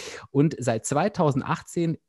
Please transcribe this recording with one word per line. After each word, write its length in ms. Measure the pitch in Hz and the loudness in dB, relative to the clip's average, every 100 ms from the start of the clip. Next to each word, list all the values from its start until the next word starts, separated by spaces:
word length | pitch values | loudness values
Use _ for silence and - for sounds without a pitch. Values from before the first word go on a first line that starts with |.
| - - - | -12 -14 -2
Und 260 | 139 156 123 | 2 2 2
seit 260 | 120 113 - | -2 -2 0
zweitausendachtzehn 1120 | 147 196 - 156 131 - 165 - - 165 - | 0 0 2 2 2 0 -4 -4 -2 -2 -2